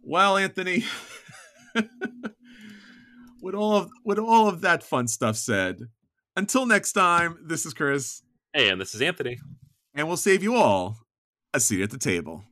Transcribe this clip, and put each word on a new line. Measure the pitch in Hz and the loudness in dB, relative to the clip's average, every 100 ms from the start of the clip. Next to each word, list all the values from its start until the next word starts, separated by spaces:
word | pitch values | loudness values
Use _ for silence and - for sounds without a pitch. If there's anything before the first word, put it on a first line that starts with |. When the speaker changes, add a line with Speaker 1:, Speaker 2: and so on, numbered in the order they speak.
Speaker 1:
Well, | 139 165 196 196 | -2 2 4 4
Anthony, | 190 - 180 180 - - - - - - - _ - | 0 -2 -2 -2 -2 -10 -14 -20 -20 -20 -20 _ -6
<laughs> | 233 220 - 370 - 240 - - 226 214 - - - - - - - | -4 -4 -6 -12 -10 -16 -16 -20 -20 -20 -20 -20 -20 -20 -20 -20 -16
with | 185 196 | -10 -2
all | 214 208 | 2 2
of, | 175 - | 0 -8
with | 220 202 | -4 -2
all | 226 226 214 | 4 6 6
of | 175 | 2
that | 185 170 | 0 0
fun | - 139 120 | 0 -2 -2
stuff | - 117 110 | -2 -2 -2
said, | - 104 92 92 120 _ _ _ _ - | -2 0 0 -4 -14 _ _ _ _ -6
until | 202 254 254 | 0 0 4
next | 208 196 | 2 2
time, | - 185 175 170 165 | 2 4 4 2 -4
this | 160 160 165 | -8 -6 -6
is | |
Chris. | 131 143 139 127 - _ _ _ | -4 -2 -2 -4 -14 _ _ _
Speaker 2:
Hey, | 151 110 | 2 2
and | 92 | 2
this | 95 | -4
is | 107 | -4
Anthony. | 147 180 127 120 - - _ _ _ 143 | -4 -2 -8 -8 -16 -20 _ _ _ -6
Speaker 1:
And | 156 | -4
we'll | 175 | -2
save | 202 190 | 2 2
you | 202 240 | 2 2
all | 147 98 90 110 _ _ _ _ _ | 4 2 -2 -10 _ _ _ _ _
a | 139 | -2
seat | - 95 | 0 0
at | 101 | -2
the | 120 | -4
table. | 139 90 78 82 - | -2 -2 -4 -14 -18